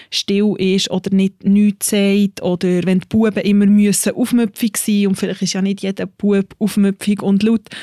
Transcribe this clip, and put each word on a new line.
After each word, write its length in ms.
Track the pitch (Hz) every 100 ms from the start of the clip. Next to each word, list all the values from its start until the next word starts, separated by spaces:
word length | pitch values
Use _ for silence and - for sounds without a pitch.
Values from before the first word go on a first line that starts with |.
| -
still 460 | - - 202 208 185
ist 320 | 190 190 -
oder 240 | 185 196
nicht, 300 | 190 196 _
nichts 460 | 196 202 208 202 -
sagt, 520 | 208 196 202 202 -
oder 420 | 180 175 185 180
wenn 140 | 175 185
die 80 | -
Buben 360 | 220 220 208
immer 220 | 202 202
müssen 500 | 202 208 208 190 208
aufmüpfig 640 | - 247 240 226 - 233 -
sein, 300 | - 208 202
und 80 |
vielleicht 260 | 196 185 190
ist 120 | 190
ja 80 | 190
nicht 200 | 196 202
jeder 240 | 190 196
Bub 500 | 185 _ 202 196 196 -
aufmüpfig 600 | 208 214 196 190 - 208
und 220 | - 196
laut, 240 | 214 226 - -